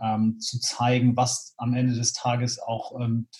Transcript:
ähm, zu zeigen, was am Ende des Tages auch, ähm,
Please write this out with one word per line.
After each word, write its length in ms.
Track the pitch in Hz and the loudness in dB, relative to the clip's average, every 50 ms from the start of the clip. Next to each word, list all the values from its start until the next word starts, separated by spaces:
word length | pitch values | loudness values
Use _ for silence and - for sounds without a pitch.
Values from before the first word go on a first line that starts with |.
ähm, 380 | 113 110 110 110 110 110 113 - | -2 0 2 2 2 2 2 0
zu 180 | - - - 117 | -6 -6 -6 -4
zeigen, 580 | - - - - 120 123 123 123 123 123 120 | -4 -4 -2 0 2 2 4 4 4 4 4
was 380 | 123 120 120 - - - - _ | 4 2 0 0 -4 -8 -12 _
am 160 | - 120 123 123 | -6 -2 -2 0
Ende 200 | 127 127 127 120 | 2 2 2 2
des 180 | 113 120 - | 0 0 -2
Tages 480 | - - - 123 120 120 123 120 - - | -2 -2 -2 0 0 2 0 -2 -2 -4
auch, 400 | - 113 113 113 - - - 127 | -4 -6 -4 -4 -6 -8 -6 -4
ähm, 280 | 120 117 117 113 113 _ - | -2 0 0 0 -2 _ -12